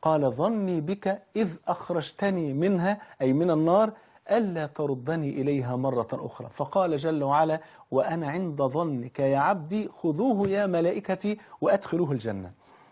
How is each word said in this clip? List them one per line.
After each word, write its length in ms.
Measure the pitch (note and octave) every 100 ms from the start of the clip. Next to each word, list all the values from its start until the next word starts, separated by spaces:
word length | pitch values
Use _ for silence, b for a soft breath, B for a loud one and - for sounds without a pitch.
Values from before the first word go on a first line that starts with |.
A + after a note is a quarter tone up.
قال: 280 | D#3 D#3 C3+
"ظني 500 | A#2+ F#3+ A3 F#3+ E3+
بك 420 | D3+ G3+ F#3+ G3+ - G#3+
إذ 120 | G3 E3 -
أخرجتني 840 | E3+ - E3+ D3 - G3+ F#3 D3+
منها"، 480 | C3+ F#3 F#3 F#3 G#3 B B
أي 120 | C3
من 180 | C#3 F3
النار، 420 | D#3 D#3+ F#3+ A3 G#3+ B B -
"ألا 360 | A3 G#3 E3 D3
تردني 720 | D3+ C#3+ B2+ B2 E3 C#3+ C#3
إليها 360 | C#3 C#3+ B2 B2+
مرة 320 | C3+ B2 A2+
أخرى". 360 | - - - -
فقال 440 | - C#3 G3 F3+ D3
جل 280 | D#3+ D#3
وعلا: 360 | C#3 D3 D#3+ D#3 B B B
"وأنا 380 | C3 - E3+ D3
عند 340 | E3+ F3+ C#3+
ظنك 560 | C3+ D3 E3 B2+ B2 -
يا 200 | C3+ C#3
عبدي، 500 | D#3 G3 D#3 G#3+ G3+
خذوه 600 | - E3 D3+ C4 G3+ G3
يا 180 | G3 G3+
ملائكتي 720 | E3+ F3 G#3+ G3 F#3+ G#3 G#3 B B
وأدخلوه 520 | E3+ G3 - E3 D#3
الجنة". 400 | C3 A2+ G2 F#2 - B B B